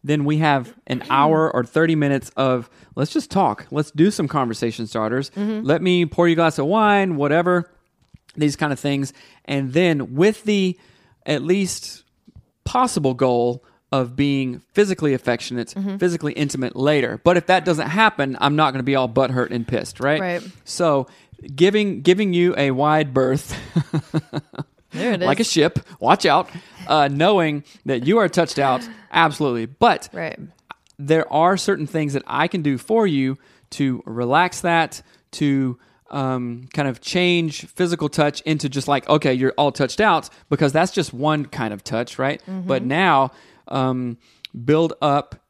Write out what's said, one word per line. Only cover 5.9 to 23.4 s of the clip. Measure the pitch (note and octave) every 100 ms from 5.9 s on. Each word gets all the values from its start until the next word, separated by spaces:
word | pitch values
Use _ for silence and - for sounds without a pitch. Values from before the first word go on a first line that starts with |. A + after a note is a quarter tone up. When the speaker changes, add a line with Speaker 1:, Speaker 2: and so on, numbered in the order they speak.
| F3+
Speaker 1:
pour | E3 - F3
you |
a | D#3+
glass | E3 D3+
of | C#3
wine," | G#3+ G#3+ G3+ F#3+ D3+
whatever, | C#3+ D#3 F3 F3+ E3+ _ _ _ _ - _ -
these | D3+ C#3
kind | D3+
of | C3+
things. | D3 C#3 C3+ - - _ -
And | C#3+ C3+
then | C#3+ F3+ D3+ A#2
with | C3 G3+ G#3+
the | G#3+ G3+ F#3 F3 _ _ _ _
at | - D3
least | D3 G3 F#3 - - - _ _ - - _ _
possible | - B3 B3 - C#3
goal | B2+ C3 A#2+ A#2+ B2 _ _ _
of | C#3 B2 B2+
being | C#3+ C#3 C3 A#2+ _
physically | - G#3 F#3 D3+
affectionate, | C3 - A#2+ - B2 A#2
Speaker 2:
Mm-hmm. | G3 G3 G3
Speaker 1:
physically | F3+ E3+ D3
intimate | - C#3+ C3+ B2+
later. | - C#3 D3+ A#2+ A2
But | E3+ F3+
if | -
that | F#3
doesn't | D#3+ D#3 -
happen, | F3+ A3 - C#3 B2+
I'm | C#3 D3
not | D3+
gonna | C3
be | B2+ C3+
all | B2+
butthurt | A#2 C3+ B2+ A#2+
and | A#2+ A#2
pissed, | C3+ - -
right? | C3+ D#3
Speaker 2:
Right. | F#3 F3 F#3 -
Speaker 1:
So | - - E3+ C#3+ B2+ - _ - -
giving, | C3+ F3+ G#3 G3+ A#2
giving | D3+ F#3 G#3
you | F3 F3+ -
a | C#3
wide | C3 D3 D#3 D3
berth, | C3 C3 C#3